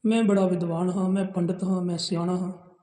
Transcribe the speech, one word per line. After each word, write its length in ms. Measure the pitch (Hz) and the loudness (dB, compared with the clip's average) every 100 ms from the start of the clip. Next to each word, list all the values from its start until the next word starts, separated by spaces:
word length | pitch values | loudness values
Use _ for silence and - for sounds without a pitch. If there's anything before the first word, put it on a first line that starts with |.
| 214 | 2
"ਮੈਂ 180 | 226 | 2
ਬੜਾ 240 | 220 196 190 | 4 4 4
ਵਿਦਵਾਨ 420 | 175 170 165 185 | 2 -2 0 0
ਹਾਂ, 200 | 185 190 | 0 0
ਮੈਂ 160 | 190 190 | 0 -2
ਪੰਡਿਤ 380 | 180 170 180 | -2 -2 -2
ਹਾਂ, 180 | 185 185 | -2 0
ਮੈਂ 160 | 180 170 | -2 -4
ਸਿਆਣਾ 400 | - 170 170 180 | -2 -2 -2 -2
ਹਾਂ।" 160 | 185 185 - - | -4 -8 -18 -20